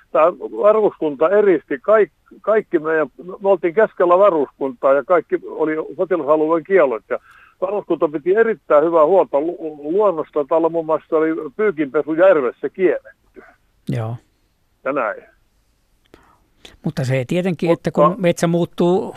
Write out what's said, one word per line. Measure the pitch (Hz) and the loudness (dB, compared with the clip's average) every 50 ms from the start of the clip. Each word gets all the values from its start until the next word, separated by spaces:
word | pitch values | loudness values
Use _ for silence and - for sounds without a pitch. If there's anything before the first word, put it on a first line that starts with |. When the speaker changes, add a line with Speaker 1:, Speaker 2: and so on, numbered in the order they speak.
| _ _ | _ _
Speaker 1:
tää | - 170 151 175 175 135 | 0 2 2 2 0 -2
varuskunta | - - 202 214 202 208 214 220 214 175 - - 165 156 143 123 156 165 | -10 -10 -4 0 2 2 4 4 2 0 -2 -2 -6 -4 -2 0 0 2
eristi | 196 208 208 202 175 143 - - 147 131 | 2 2 4 4 2 0 -2 -6 -10 -6
kaik-, | - - 214 220 202 160 _ _ _ _ - - | 0 2 2 2 2 0 _ _ _ _ -20 -10
kaikki | - 190 214 220 - _ - 165 | -4 -2 -2 -2 -2 _ -4 -4
meidän, | 151 156 160 160 151 131 _ - - | -2 -2 -2 -2 -2 -4 _ -14 -18
me | 180 196 - 202 196 | -18 -12 -4 -2 0
oltiin | 196 170 185 175 156 | 0 0 -2 -2 0
keskellä | 214 220 196 _ - 190 175 175 185 | 0 0 0 _ 0 2 2 4 4
varuskuntaa | 202 208 170 156 139 - _ - 143 135 127 - - 139 135 | 4 4 4 2 -2 -4 _ -8 -8 -8 -6 -2 2 2 2
ja | 143 127 | 2 2
kaikki | - 180 165 143 - 185 170 - | 0 0 0 0 -2 -6 -6 -6
oli | 110 98 104 156 151 156 156 170 - 147 | -8 -6 -4 -4 -4 -4 -6 -8 -8 -6
sotilasalueen | 143 190 165 185 165 143 135 156 160 151 156 165 165 151 | -6 -4 -2 -4 -2 0 0 0 2 2 0 0 -2 -2
kiellot | - 196 185 156 135 117 107 - - | 0 2 2 2 2 0 -4 -6 -8
ja | 123 110 _ _ - _ - _ _ - | -8 -8 _ _ -20 _ -20 _ _ -8
varuskunta | 180 190 202 202 151 - 170 143 175 | -6 -4 -4 -4 -4 -4 -2 -2 -2
piti | 156 147 160 139 175 190 | -2 -2 -2 -2 0 0
erittäin | 220 226 226 214 151 _ - 156 147 151 | 0 0 -2 -6 -6 _ 2 2 2 4
hyvää | 170 170 165 151 | 4 4 2 4
huolta | 151 196 185 156 - - 139 | 4 4 2 2 2 0 -2
lu-, | 151 170 170 - 170 156 156 147 143 147 | -2 -4 -6 -8 -10 -12 -12 -10 -6 -4
luonnosta. | 170 202 214 202 170 156 143 - - 156 143 135 | 0 0 0 0 0 -2 -6 -6 -4 -4 -2 0
Täällä | 170 160 165 165 | 0 0 0 0
muun | 165 170 160 | -2 -4 -4
muassa | 156 160 147 - - 165 | -2 -4 -4 -4 -2 -2
oli | 156 156 160 160 - 156 147 - | 0 0 0 -2 -4 -8 -10 -6
pyykinpesu | - 214 214 165 147 156 135 127 151 139 147 160 | -4 -2 -2 -2 -2 -4 -4 -2 -4 -4 -2 0
järvessä | 160 185 190 180 156 127 117 - _ - 139 | 2 4 4 4 4 2 -2 -4 _ -10 -8
kielletty. | - - 190 170 127 107 - - - _ _ _ _ - - - _ _ _ _ _ _ _ - | -4 -2 0 0 0 -2 -6 -14 -20 _ _ _ _ -20 -20 -20 _ _ _ _ _ _ _ -8
Speaker 2:
Joo. | 139 120 113 110 123 120 _ _ _ _ _ _ _ _ _ _ _ _ - | -6 -6 -6 -8 -10 -12 _ _ _ _ _ _ _ _ _ _ _ _ -8
Speaker 1:
Ja | 127 139 | -6 -4
näin. | 143 120 107 95 - - _ _ _ _ _ _ _ _ _ _ _ _ _ _ _ _ _ _ - _ _ _ _ _ _ _ _ - - - _ - | -4 -4 -4 -6 -8 -14 _ _ _ _ _ _ _ _ _ _ _ _ _ _ _ _ _ _ -20 _ _ _ _ _ _ _ _ -20 -20 -16 _ -10
Speaker 2:
Mutta | 160 - - 131 | -8 -6 -6 -4
se | 120 131 135 123 | -2 -2 -2 -2
tietenkin, | - 165 180 175 190 165 - - 165 | -2 -4 -2 -2 -2 -4 -2 0 0
Speaker 1:
Mutta | 170 - | 0 0
Speaker 2:
että | - 165 | -2 -2
kun | - - 147 160 185 | 2 2 2 2 2
metsä | 220 190 170 170 - - | 0 0 0 0 0 0
muuttuu | 170 170 170 175 - - - 175 175 180 190 - - - | 0 0 0 -2 -2 -2 0 0 2 2 0 -2 -6 -8